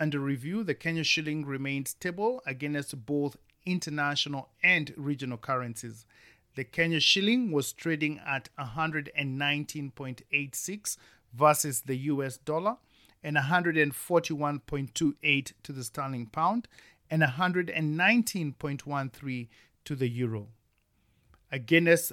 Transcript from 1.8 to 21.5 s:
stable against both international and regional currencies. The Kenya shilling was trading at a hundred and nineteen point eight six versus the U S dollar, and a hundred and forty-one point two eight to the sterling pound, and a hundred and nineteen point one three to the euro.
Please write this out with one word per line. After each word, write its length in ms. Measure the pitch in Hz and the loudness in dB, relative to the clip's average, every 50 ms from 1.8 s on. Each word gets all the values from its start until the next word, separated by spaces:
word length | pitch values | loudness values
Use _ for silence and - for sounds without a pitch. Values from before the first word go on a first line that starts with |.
| 135 | -2
stable 560 | 135 - - - 185 175 180 202 226 254 254 - | -4 -6 -6 -6 -6 -2 0 0 0 0 -2 -4
against 640 | - 135 127 143 147 147 143 139 - - 135 107 | -8 -6 -4 -4 -2 -2 -2 -4 -4 -8 -10 -6
both 300 | 107 147 143 143 143 - - _ _ _ _ _ | -2 0 0 0 -2 -4 -8 _ _ _ _ _
international 840 | 180 180 180 - - 147 151 143 143 143 143 - 151 143 139 131 - _ _ - | -2 -2 -2 -2 -4 -2 -2 0 0 0 0 -2 -2 -4 -6 -8 -10 _ _ 4
and 280 | 180 185 170 151 - - | 4 4 4 2 -2 -6
regional 420 | - 143 139 147 131 135 127 120 117 | -6 -4 -2 -2 -2 -4 -4 -6 -6
currencies. 680 | - - 135 127 123 120 117 - - 117 113 110 - _ _ _ - - - _ _ _ _ | -4 -2 -2 -2 -2 -4 -8 -10 -12 -12 -14 -16 -18 _ _ _ -20 -20 -20 _ _ _ _
The 80 | - 131 | -10 -10
Kenya 340 | - - - 165 165 165 156 | -4 0 0 2 2 4 4
shilling 540 | 143 - - 202 190 208 233 254 247 220 160 | 4 4 4 6 6 4 4 4 4 2 2
was 200 | 147 135 - - | 2 0 0 -4
trading 480 | - - 170 165 151 151 151 151 - - | -6 -2 -2 0 0 0 -2 -2 -4 -6
at 220 | - 139 135 123 - _ - | -4 -4 -4 -6 -8 _ -10
a 60 | 143 | -8
hundred 480 | 123 110 151 160 160 151 156 143 - - | -6 -4 -2 -2 -2 -2 -2 -4 -4 -4
and 240 | 151 143 139 131 135 | -4 -2 -2 -2 -2
nineteen 540 | 143 143 147 147 147 - - 151 143 139 - | 0 0 0 0 -2 -6 -8 -8 -8 -10 -10
point 300 | - 143 131 127 113 - _ - | -10 -10 -10 -10 -12 -8 _ -4
eight 240 | 147 143 139 - | -4 -4 -6 -8
six 420 | - - - 190 208 202 - - - - - - _ _ _ - | -8 -8 -6 -8 -8 -8 -8 -10 -10 -12 -20 -20 _ _ _ 0
versus 500 | 117 147 151 151 143 - 151 131 - - | 4 6 6 6 6 2 -2 -4 -4 -4
the 140 | 135 131 | -4 -4
U 280 | 127 135 147 147 139 135 | -2 -2 0 0 0 -2
S 120 | 135 127 - | -4 -6 -8
dollar, 400 | _ - 151 160 180 208 240 - _ _ _ _ _ _ _ _ - | _ -4 -4 -2 -2 -4 -4 -6 _ _ _ _ _ _ _ _ -8
and 140 | 151 151 | -2 0
a 60 | 151 131 | 0 2
hundred 340 | 135 175 180 175 175 160 | 2 2 2 2 4 4
and 180 | 156 151 143 139 | 4 4 2 0
forty-one 640 | - - - 175 170 170 - 165 143 147 147 147 147 | -4 -2 2 4 4 4 2 0 -2 -2 -2 -2 -4
point 340 | - - - 143 139 123 - | -6 -6 -6 -4 -4 -6 -2
two 180 | - 165 147 143 - - | 0 0 0 0 0 2
eight 300 | 151 143 139 131 - - _ - | 2 2 2 0 -4 -10 _ -14
to 100 | - 147 | -12 -10
the 120 | 135 123 | -10 -10
sterling 420 | - - - 139 135 135 123 120 | -8 -6 -6 -4 -4 -4 -6 -8
pound, 400 | 113 - 156 160 175 208 240 233 - _ - - - - _ _ _ | -6 -2 0 0 2 2 0 -4 -6 _ -20 -20 -20 -20 _ _ _
and 140 | - 160 160 | 2 4 4
a 60 | 139 | 4
hundred 420 | 123 139 185 180 175 180 175 170 | 4 2 0 2 2 0 -2 -2
and 260 | - 165 156 151 151 | -2 -2 -2 0 2
nineteen 580 | 160 180 196 226 240 220 - - 196 165 147 131 | 4 4 6 6 6 4 2 0 -2 -4 -4 -4
point 340 | - - 151 143 135 - 147 | -6 -4 -4 -4 -6 -6 -4
one 200 | 147 143 135 135 | -4 -4 -4 -4
three 400 | - - - 139 127 123 120 113 _ - - _ _ _ _ | -6 -10 -8 -6 -6 -6 -6 -8 _ -20 -20 _ _ _ _
to 100 | - 151 | -8 -4
the 140 | 131 131 127 | 0 0 0
euro. 400 | 117 120 123 117 113 110 104 113 - _ _ _ _ _ _ _ _ _ _ _ _ _ _ _ - _ _ _ | 0 0 -2 -2 -2 -4 -8 -10 -16 _ _ _ _ _ _ _ _ _ _ _ _ _ _ _ -20 _ _ _